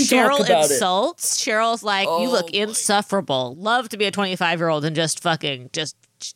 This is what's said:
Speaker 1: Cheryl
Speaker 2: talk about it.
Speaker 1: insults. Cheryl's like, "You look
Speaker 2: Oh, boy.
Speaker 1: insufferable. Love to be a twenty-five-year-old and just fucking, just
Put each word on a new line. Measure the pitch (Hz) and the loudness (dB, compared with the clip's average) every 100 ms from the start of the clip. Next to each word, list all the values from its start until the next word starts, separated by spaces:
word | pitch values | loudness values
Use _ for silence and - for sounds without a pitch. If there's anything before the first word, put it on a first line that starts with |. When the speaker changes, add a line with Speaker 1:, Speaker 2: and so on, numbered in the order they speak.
| 269 | 4
Speaker 1:
Cheryl | 247 247 277 | 4 4 4
Speaker 2:
talk | - | 4
about | 170 | 4
it. | 151 | 4
Speaker 1:
insults. | 135 185 185 277 - - - | 2 2 2 0 -2 -4 -4
Cheryl's | - 220 226 226 | -2 0 0 -2
like, | 208 196 196 | -2 0 0
"You | 170 254 | 0 2
look | 233 170 | 0 0
Speaker 2:
Oh, | |
boy. | 202 | -2
Speaker 1:
insufferable. | 214 220 - 202 - 196 139 135 127 143 | -2 -2 0 0 2 -2 0 -2 -2 -4
Love | 208 247 226 | -2 -2 -2
to | 208 | -2
be | 202 | -2
a | |
twenty-five-year-old | 196 196 185 170 170 170 156 | 0 -2 0 0 0 0 0
and | 151 156 | 0 0
just | 160 - | -2 -2
fucking, | 175 160 147 131 127 | -2 -2 -4 -8 -8
just | 170 151 - _ - - | -8 -8 -10 _ -16 -16